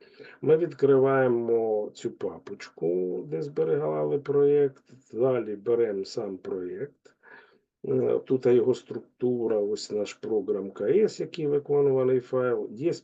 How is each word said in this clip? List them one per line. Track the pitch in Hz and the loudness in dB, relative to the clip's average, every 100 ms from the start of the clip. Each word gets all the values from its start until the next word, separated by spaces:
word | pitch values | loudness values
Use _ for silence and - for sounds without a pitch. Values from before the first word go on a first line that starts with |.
| - - - - | -20 -20 -20 -4
Ми | 135 160 | 2 2
відкриваємо | 165 139 139 135 135 131 127 117 117 117 113 107 104 | 2 0 4 6 4 4 2 2 0 0 0 -2 -4
цю | - 120 | -8 -10
папочку, | - 98 82 - 101 - - 82 92 92 90 147 | -8 -8 -8 -14 -16 -16 -6 -2 0 -2 -6 -6
де | 147 | -8
зберігали | 143 156 160 147 151 156 151 143 | -4 -2 0 0 -2 -2 -2 -2
проєкт, | 143 143 143 147 143 135 _ - _ | 0 2 4 4 2 -2 _ -20 _
далі | 110 131 123 107 101 | 0 0 0 -2 -6
беремо | 107 117 113 98 95 | 0 2 2 -2 -6
сам | - 101 95 | -6 -8 -8
проєкт. | - 95 90 92 143 _ _ _ _ - _ _ _ _ - | -8 -6 -6 -8 -10 _ _ _ _ -20 _ _ _ _ -4
Е, | 131 120 117 | 0 0 0
тут | - 131 127 | 0 0 4
його | 123 120 | 4 4
структура, | 120 - 110 - _ 123 123 110 107 | 0 -4 -14 -14 _ -2 -2 0 0
ось | 104 104 - | -2 -4 -6
наш | 104 101 | -6 -6
програм | - 107 110 98 104 98 | -8 -4 -2 -2 -4 -6
К | - 107 | -4 0
С, | 185 214 - | 2 2 0
який | 156 - 147 | -8 -6 -2
виконуваний | 143 139 143 143 131 127 127 | -2 0 2 2 2 2 0
файл, | 123 131 127 113 - | 0 -2 0 -2 -4
є | 110 165 - | -4 -4 -4